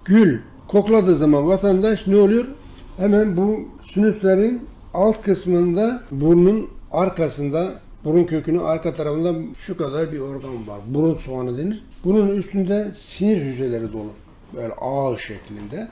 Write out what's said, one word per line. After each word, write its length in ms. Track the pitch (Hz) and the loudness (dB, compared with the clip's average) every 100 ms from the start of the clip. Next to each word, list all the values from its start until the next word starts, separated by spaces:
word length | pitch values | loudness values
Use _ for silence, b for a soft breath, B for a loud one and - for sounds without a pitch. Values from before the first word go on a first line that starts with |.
| - | 2
gül 340 | 214 196 117 - - - | 6 6 4 -4 -20 -2
kokladığı 480 | 202 202 220 185 156 | 0 4 4 4 4
zaman 320 | 151 143 151 | 4 4 2
vatandaş 600 | 190 202 190 214 214 196 | 2 2 2 2 0 2
ne 100 | 202 | 4
oluyor? 280 | 202 226 254 269 B B B - | 6 4 0 -8 B B B -4
Hemen 400 | 196 202 214 175 | 2 2 2 2
bu 220 | 202 220 - - - | 0 -2 -6 -16 -6
sinüslerin 680 | 190 214 208 196 190 220 247 - - - | 0 2 2 2 4 2 -2 -8 -20 -8
alt 280 | 175 208 214 | 0 0 2
kısmında, 800 | 202 180 175 175 175 170 226 247 - | 0 -2 2 2 2 2 0 -2 -8
burnun 580 | 139 151 170 180 220 - - - | -2 4 6 6 4 -2 -14 -6
arkasında, 880 | 156 190 185 156 143 143 156 185 - - - | -2 -2 0 -4 -4 -4 -2 -4 -8 -18 -10
burun 200 | 151 170 | 0 2
kökünün 360 | 170 156 165 170 | 2 0 -2 -2
arka 340 | 160 160 165 | 0 -2 -4
tarafında 400 | 156 147 151 170 165 160 143 | -6 -4 -2 -2 -4 -8 -12
şu 200 | - 175 | -12 -8
kadar 340 | 147 143 160 | -6 -4 -6
bir 80 | 151 | -6
organ 480 | 135 135 135 123 104 | -10 -10 -12 -12 -12
var. 120 | 101 107 | -14 -6
Burun 280 | 139 165 156 | 0 0 0
soğanı 420 | 135 131 123 123 | -6 -6 -6 -6
denir. 260 | 175 214 - - | -6 -8 -12 -8
Bunun 320 | 175 214 196 202 | 0 2 2 0
üstünde 560 | 180 196 185 208 202 - | -4 -2 -2 -2 -4 -10
sinir 420 | - - 202 202 | -14 -2 0 0
hücreleri 520 | 139 127 131 117 113 | -2 -4 -4 -4 -6
dolu. 180 | 110 104 104 - - - - | -10 -12 -16 -20 -20 -18 -12
Böyle 180 | 117 - | -10 -8
ağ 360 | 127 139 135 113 | -6 -4 -2 -4
şeklinde. 680 | - 101 - 104 104 151 226 | -8 -16 -16 -16 -14 -12 -14